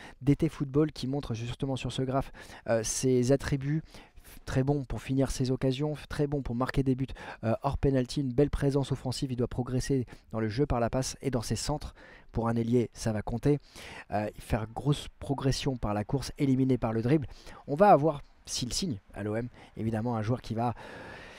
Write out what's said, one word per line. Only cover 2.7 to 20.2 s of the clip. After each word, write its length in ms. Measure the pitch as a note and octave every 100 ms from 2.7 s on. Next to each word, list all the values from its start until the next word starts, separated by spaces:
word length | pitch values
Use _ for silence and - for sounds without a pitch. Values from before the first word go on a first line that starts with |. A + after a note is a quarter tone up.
| A2+
ses 480 | - - C3 B2+ B2
attributs. 500 | C#3 - C#3+ C#3 D#3 - - - - - - -
Très 160 | C3
bon 220 | C3+ D3
pour 180 | C3 A2+
finir 280 | - C3+ C3
ses 200 | - B2+
occasions, 440 | C3 C3+ C3 D3+ D3 -
très 180 | - D3
bon 160 | C#3+
pour 120 | B2+
marquer 280 | A#2+ B2+ -
des 120 | C3
buts, 120 | C3 C3+ - - -
euh, 100 | A2+ A#2
hors 140 | C#3 B2
penalty, 460 | C#3+ C3 B2 D3+
une 100 | C3+
belle 180 | A#2+ D3
présence 400 | - C#3 C#3 C3
offensive, 400 | C3+ C3 - C3+
il 60 | A#2+
doit 100 | A#2
progresser 600 | - B2 B2+ - C3+ A#2 - -
dans 100 | A2
le 80 | A2
jeu 160 | A2
par 160 | D3 A#2+
la 80 | A2+
passe 280 | B2+ B2+ -
et 100 | C3+
dans 120 | B2
ses 140 | - A2+
centres. 380 | - D3+ - - - - -
Pour 160 | - A2+
un 80 | A#2
ailier, 320 | A2+ A#2+ G#2+
ça 180 | - A2+
va 80 | G#2
compter. 380 | - A#2 C#3+ D3 - - - - -
Euh, 160 | G2+ G#2+ -
faire 280 | - - A2+
grosse 420 | A#2 C#3+ D3 - -
progression 580 | - C3+ C3+ - C#3+ B2+
par 160 | G#2+
la 100 | G#2
course, 300 | G#2 C#3 - -
éliminé 400 | C#3 C3 C3 B2
par 160 | A2+
le 80 | A2+
dribble. 240 | A#2 D#3 A#2+ - - - -
On 80 |
va 160 | D3 G3+
avoir, 320 | D3+ D#3 C#3+ - - -
s'il 260 | - A#2+
signe 280 | - F#3+ G2+ -
à 100 | -
l'O 140 | G#2 A2
M, 120 | B2 - - -
évidemment 400 | A2 A2 A#2+
un 60 | A2+